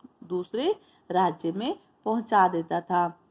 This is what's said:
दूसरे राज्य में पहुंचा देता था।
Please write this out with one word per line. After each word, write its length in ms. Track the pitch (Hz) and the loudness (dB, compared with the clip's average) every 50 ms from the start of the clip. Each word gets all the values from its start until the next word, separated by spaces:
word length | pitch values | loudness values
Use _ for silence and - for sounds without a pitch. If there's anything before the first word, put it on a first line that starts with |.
| - - _ _ - | -20 -20 _ _ -12
दूसरे 520 | - 180 180 180 - - 226 285 370 427 - _ _ _ _ _ - | -8 -6 -6 -6 -6 -4 -2 -2 -2 -2 -4 _ _ _ _ _ -2
राज्य 420 | 175 180 190 175 165 - - 165 170 | 0 2 2 2 0 -2 -4 -6 -4
में 260 | 196 226 285 403 - _ _ _ _ - | -4 -4 -6 -6 -8 _ _ _ _ -4
पहुंचा 440 | 214 220 240 226 - 220 202 185 180 | -4 -4 -4 -2 2 4 4 4 4
देता 320 | 180 165 165 165 170 175 | 2 0 -4 -2 -4 -4
था। 400 | 170 - 180 175 175 170 165 _ _ _ | -2 0 0 0 0 0 -4 _ _ _